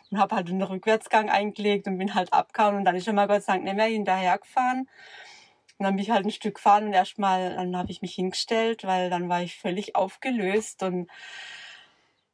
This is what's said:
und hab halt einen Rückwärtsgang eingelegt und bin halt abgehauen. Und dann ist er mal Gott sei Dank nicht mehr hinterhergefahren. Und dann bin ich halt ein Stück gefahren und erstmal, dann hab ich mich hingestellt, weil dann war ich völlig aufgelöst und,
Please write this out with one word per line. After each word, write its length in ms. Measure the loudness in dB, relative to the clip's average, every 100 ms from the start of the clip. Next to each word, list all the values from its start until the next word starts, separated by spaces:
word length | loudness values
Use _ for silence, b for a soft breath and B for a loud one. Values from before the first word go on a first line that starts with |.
| B
und 80 | 0
hab 140 | 2
halt 160 | 0 -2
einen 120 | -2
Rückwärtsgang 680 | -2 -2 2 2 4 2 4
eingelegt 580 | 2 0 -2 0 0 -2
und 100 | -4
bin 160 | -2
halt 200 | 0 2
abgehauen. 420 | 2 2 2 2 4
Und 80 | 0
dann 100 | 0
ist 120 | 0
er 60 |
mal 140 | 2 4
Gott 160 | 2
sei 100 | 2
Dank 100 | -2
nicht 120 | -2 0
mehr 80 | 0
hinterhergefahren. 1040 | 0 0 2 2 0 0 0 2 0 -6 B B B B B B B B _
Und 80 | 0
dann 100 | 0
bin 80 |
ich 80 | 0
halt 140 | 0 0
ein 60 |
Stück 240 | -4 -8 0
gefahren 320 | 4 4 4
und 60 |
erstmal, 600 | 0 0 0 0 0 0 -4
dann 220 | -4 -4
hab 120 | -6
ich 120 | -8
mich 120 | -10
hingestellt, 720 | -4 -4 -4 -2 0 0 -2 -2
weil 240 | 0 0
dann 200 | -2 0
war 120 | -2
ich 140 | -2 -6
völlig 380 | -6 -4 -2 -2
aufgelöst 880 | -2 -4 -4 -2 0 0 -2 -6
und, 260 | -4 -4 -6 B B B B B B B B B B B _